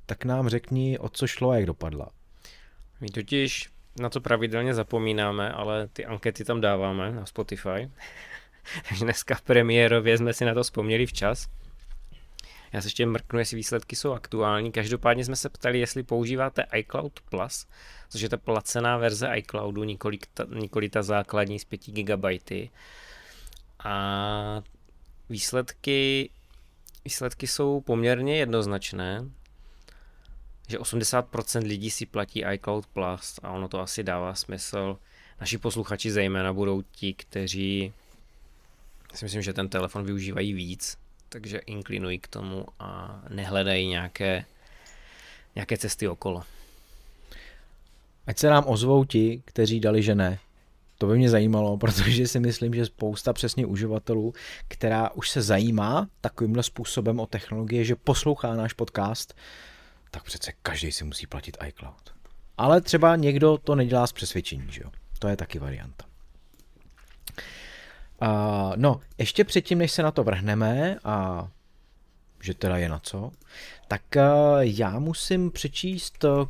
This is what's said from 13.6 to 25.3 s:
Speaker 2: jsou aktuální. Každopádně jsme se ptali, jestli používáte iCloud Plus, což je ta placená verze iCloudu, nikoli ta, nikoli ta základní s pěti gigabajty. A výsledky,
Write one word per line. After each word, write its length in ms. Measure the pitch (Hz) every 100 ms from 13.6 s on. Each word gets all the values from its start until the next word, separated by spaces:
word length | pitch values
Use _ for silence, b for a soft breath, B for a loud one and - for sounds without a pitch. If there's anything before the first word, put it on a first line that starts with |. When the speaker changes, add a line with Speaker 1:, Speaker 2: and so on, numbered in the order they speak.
| 110 117 - -
Speaker 2:
jsou 160 | 147
aktuální. 600 | 123 - 113 104 104 113
Každopádně 540 | 113 107 120 120 120 123
jsme 100 | 131
se 140 | 143
ptali, 300 | - 123 123
jestli 240 | 120 135
používáte 640 | 123 120 117 127 135 - - 110
iCloud 420 | 107 135 147 - -
Plus, 380 | 95 107 - - B B B B
což 120 | 107
je 80 | 107
ta 80 | 117
placená 600 | - 110 - 123 120 120
verze 320 | 117 104 127 117
iCloudu, 460 | 104 104 104 101
nikoli 360 | 107 98 107 104 -
ta, 120 | - -
nikoli 360 | 110 104 110 104
ta 140 | 110
základní 560 | 98 104 98 104 101 104
s 60 | -
pěti 260 | 104 -
gigabajty. 800 | 107 101 101 95 92 - 95 113 B B B B B B B B - - -
A 800 | 107 101 98 98 104 104 104 107 101 - - - - -
výsledky, 1000 | -